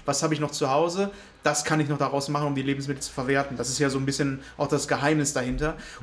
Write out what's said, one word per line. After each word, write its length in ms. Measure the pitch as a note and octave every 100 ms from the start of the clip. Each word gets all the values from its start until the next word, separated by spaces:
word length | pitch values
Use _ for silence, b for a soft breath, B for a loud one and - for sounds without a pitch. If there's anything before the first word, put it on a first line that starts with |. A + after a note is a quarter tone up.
| B
was 180 | C#3
habe 100 | D#3+
ich 60 | D3+
noch 100 | D3
zu 220 | - C#3
Hause, 400 | C#3+ E3+ F3+ G3+ B B B
das 200 | D3+ D3 -
kann 140 | D#3
ich 80 | C#3+
noch 120 | C#3+
daraus 300 | C#3 C#3 C#3+
machen, 180 | D3 D3
um 80 | C#3
die 80 |
Lebensmittel 400 | C3 C3+ C#3 C3+
zu 100 | -
verwerten. 440 | - B2+ C#3 C#3 A#2+
Das 120 | A#2+
ist 80 | C3
ja 140 | C#3
so 80 | C3+
ein 80 | C3+
bisschen 320 | C#3 C#3+ C3+ B B
auch 100 | C#3+
das 200 | D3 D3
Geheimnis 460 | C3 C#3+ D#3 C#3+
dahinter. 420 | C3+ B2 B2+ D3+ D#3 B B